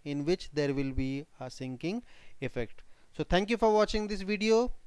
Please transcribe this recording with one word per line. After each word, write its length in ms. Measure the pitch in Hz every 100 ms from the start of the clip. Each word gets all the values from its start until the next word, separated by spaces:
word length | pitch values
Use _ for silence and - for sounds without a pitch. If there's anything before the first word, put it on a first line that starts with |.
in 200 | 147 143
which 240 | 143 117 -
there 200 | 143 143
will 200 | 139 135
be 340 | 131 131 139 139 -
a 100 | 127
sinking 540 | - 131 127 165 220 - - - -
effect. 420 | 131 - 117 - - - - -
So 80 |
thank 260 | 151 175 202
you 60 | 233
for 160 | 220
watching 340 | 214 208 214 208
this 160 | 202
video. 500 | 190 208 214 220 247 -